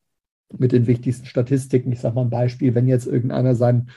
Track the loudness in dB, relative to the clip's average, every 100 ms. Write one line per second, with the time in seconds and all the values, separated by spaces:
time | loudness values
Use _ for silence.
0 | _ _ _ _ _ -2 2 2 2 0
1 | -2 -6 -6 -4 0 -2 0 -2 0 -4
2 | -4 -2 -2 0 -2 0 0 2 2 0
3 | 0 -2 -2 0 0 2 2 2 -2